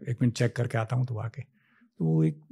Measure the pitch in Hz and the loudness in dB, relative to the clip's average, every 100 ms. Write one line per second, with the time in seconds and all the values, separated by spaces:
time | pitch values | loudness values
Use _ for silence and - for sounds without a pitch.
0 | - 120 123 - 117 - 120 120 110 123 | -6 0 2 4 0 0 -2 -2 0 -2
1 | 123 107 110 - - _ _ _ _ - | -2 -4 -6 -10 -14 _ _ _ _ -4
2 | 160 160 156 147 - | 2 4 2 0 -4